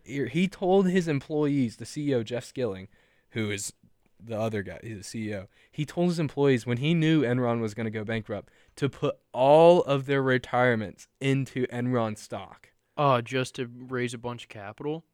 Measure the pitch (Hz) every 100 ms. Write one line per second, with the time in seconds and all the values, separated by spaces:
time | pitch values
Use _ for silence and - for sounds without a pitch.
0 | - 139 110 160 185 - 180 196 185 185
1 | 165 143 - 151 151 143 120 - 113 151
2 | 143 127 110 120 - - 113 95 95 _
3 | _ _ _ 117 107 101 - - _ _
4 | _ _ 110 107 110 107 92 85 113 104
5 | - 117 107 104 92 _ _ - 147 175
6 | 180 170 147 - 139 127 117 120 147 170
7 | 156 160 120 123 120 117 110 107 113 110
8 | 107 113 104 101 - _ _ - 139 -
9 | 147 - _ 117 135 156 170 175 - 139
10 | 135 139 131 127 - 123 127 113 98 -
11 | - - 135 135 131 131 123 120 123 123
12 | 110 107 - 101 92 - - _ _ -
13 | 143 123 117 131 127 - 120 123 127 127
14 | 123 120 120 120 - 107 101 - 147 160
15 | -